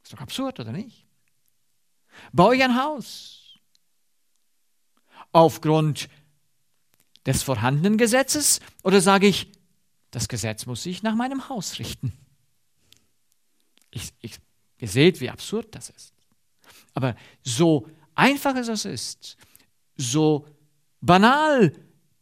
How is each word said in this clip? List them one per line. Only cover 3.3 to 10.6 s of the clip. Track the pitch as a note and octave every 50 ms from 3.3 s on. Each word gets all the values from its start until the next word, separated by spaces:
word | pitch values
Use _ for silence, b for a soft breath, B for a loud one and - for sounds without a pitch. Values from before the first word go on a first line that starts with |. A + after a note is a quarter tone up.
| - - _ - - _ _ _ _ _ _ _ _ _ _ _ _ _ _ _ _ _ _ _ _ _ _ _ _ _ _ _ _ B B B B B B B
aufgrund | - E3+ E3 D#3 - - - D#3 D#3 D#3 D#3 D3+ C3 - - b b b b b _ _ _ _ _ _ _ _ _ _ _ _ _ _ _ _ _ _ _
des | C3+ C3 -
vorhandenen | - - C3 G#2+ A2+ B2+ C#3 D3 E3 G3+ A3 A3
Gesetzes | B3 A3 A#3 C4 C4+ C4 - - - - - - B B B B
oder | _ F#3 F#3 G3+
sage | E3 G3+ G3 G3 F#3+
ich, | G#3 F#3 - - - _ _ _ _ _ _ _ _ _ _ _ _
das | - A#2+ A2+ -
Gesetz | - A2 A2+ A2 G#2+ -